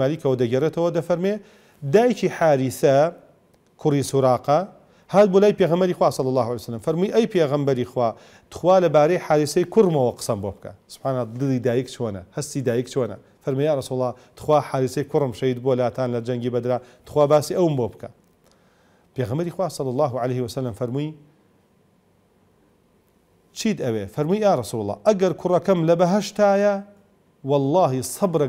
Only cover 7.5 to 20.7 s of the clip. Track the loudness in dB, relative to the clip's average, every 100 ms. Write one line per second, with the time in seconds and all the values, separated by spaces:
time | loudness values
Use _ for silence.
7.5 | 0 0 -2 -2 -2 -2 -4 -16 -20 -20
8.5 | -2 2 4 4 4 4 2 0 0 2
9.5 | 0 0 4 4 4 0 -2 -4 -4 -6
10.5 | -10 -16 -20 -20 -10 -6 -4 -6 -4 -2
11.5 | 0 0 -2 -4 -8 -8 -8 -12 -12 -8
12.5 | -4 -2 -2 -2 -4 -4 -8 _ _ -6
13.5 | -2 0 -2 -4 -4 -4 -6 _ -8 0
14.5 | 0 0 -2 -2 -4 -2 -2 -2 -2 -4
15.5 | -2 -2 0 -2 -2 -4 -4 -4 -4 -4
16.5 | -4 -2 -4 -6 _ -4 2 4 4 2
17.5 | 0 0 0 -4 -8 -20 _ _ _ _
18.5 | _ _ _ _ _ _ -6 -4 -4 -4
19.5 | -4 -6 -4 -4 -2 -2 -2 -4 -4 -6
20.5 | -6 -8